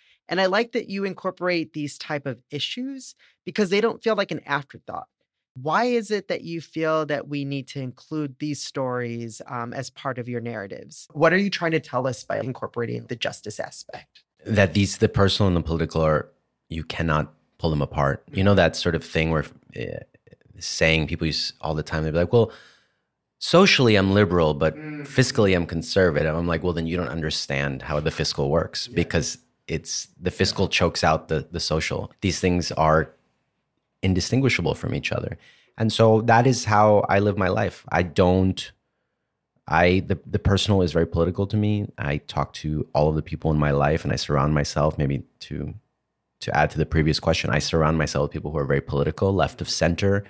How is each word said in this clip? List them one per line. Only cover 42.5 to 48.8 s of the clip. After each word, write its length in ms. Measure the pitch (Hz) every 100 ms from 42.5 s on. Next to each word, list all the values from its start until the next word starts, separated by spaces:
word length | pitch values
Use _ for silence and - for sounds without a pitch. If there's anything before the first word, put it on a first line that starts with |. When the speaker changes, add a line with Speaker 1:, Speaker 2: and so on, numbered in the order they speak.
Speaker 2:
to 340 | - 76 76 -
all 140 | 71 76
of 80 | 78
the 60 |
people 280 | - 78 82
in 80 | 76
my 120 | 73
life 320 | 71 71 80
and 80 | 71
I 40 | 62
surround 380 | - 71 73
myself, 420 | 73 71 - 76 76
maybe 240 | 69 69 - _
to, 340 | - 73 76 78 _ _ _ _ _ _
to 160 | - 73
add 140 | 76
to 80 | 73
the 80 | 76
previous 340 | 82 76 76
question, 300 | - 80 73
I 80 | 73
surround 400 | - 82 78 80
myself 240 | 73 -
with 60 | 73
people 180 | 73 73
who 60 | 76
are 60 |
very 160 | 67 69